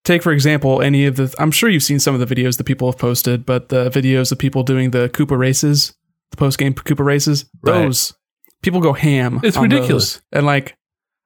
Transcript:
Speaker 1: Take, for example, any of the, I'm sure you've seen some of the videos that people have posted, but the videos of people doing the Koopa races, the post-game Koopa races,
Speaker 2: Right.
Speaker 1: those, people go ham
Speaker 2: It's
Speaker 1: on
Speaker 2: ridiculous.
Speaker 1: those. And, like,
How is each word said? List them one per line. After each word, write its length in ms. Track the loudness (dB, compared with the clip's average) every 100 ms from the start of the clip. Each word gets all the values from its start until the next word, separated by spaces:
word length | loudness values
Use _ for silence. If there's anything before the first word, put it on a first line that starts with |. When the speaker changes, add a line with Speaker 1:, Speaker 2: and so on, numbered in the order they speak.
Speaker 1:
Take, 180 | 0 0
for 100 | 2
example, 500 | 2 2 2 2 2
any 240 | 2 2 2
of 100 | 0
the, 180 | -2 -2
I'm 120 | -2
sure 180 | 2 2
you've 120 | 2
seen 160 | 0 0
some 160 | 0
of 120 | 0 -2
the 60 |
videos 260 | 0 -2 -2
that 60 |
people 260 | -4 -2 -2
have 60 | -2
posted, 460 | -2 -2 -2 -2 -2
but 240 | -4 -2
the 180 | -2 0
videos 400 | 0 2 2 0
of 80 | -2
people 240 | -2 -2
doing 280 | 0 0 0
the 180 | 0 -2
Koopa 280 | -2 -2 0
races, 560 | 0 0 0 0 0 -6 _ _ _
the 60 | -2
post-game 380 | -2 0 -2
Koopa 300 | -2 -4 -2
races, 420 | 0 0 0 -2 -4 -6
Speaker 2:
Right. 100 | -2 0
Speaker 1:
those, 280 | 0 -2 -6 -10 _ _ _ _
people 180 | -2 0
go 100 | 0
ham 480 | 2 2 2 0 0
Speaker 2:
It's 140 | -2 0
Speaker 1:
on 60 |
Speaker 2:
ridiculous. 500 | 2 2 2 0 -2 -10
Speaker 1:
those. 60 | _
And, 120 | -2 0
like, 300 | 0 -4 -12 _ _ _ _